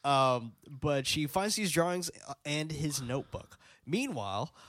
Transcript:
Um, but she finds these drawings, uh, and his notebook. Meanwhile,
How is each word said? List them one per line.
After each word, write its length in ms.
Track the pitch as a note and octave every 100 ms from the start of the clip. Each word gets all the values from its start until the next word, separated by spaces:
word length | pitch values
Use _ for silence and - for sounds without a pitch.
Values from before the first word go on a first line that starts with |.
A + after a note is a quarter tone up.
Um, 480 | C#3 C#3 C3 B2 A#2 - -
but 380 | C#3 D3+ C#3 C3+
she 200 | D#3 D3
finds 300 | F#3+ G3+ G#3+
these 140 | G3+
drawings, 380 | D3+ E3+ F3+ E3+ - -
uh, 60 | -
and 260 | D3 D3+ D#3
his 300 | D3 D3+ C3+
notebook. 560 | B2 C3 - - - - - - -
Meanwhile, 680 | F#3 C4+ D3 G2 G2+ C#3 -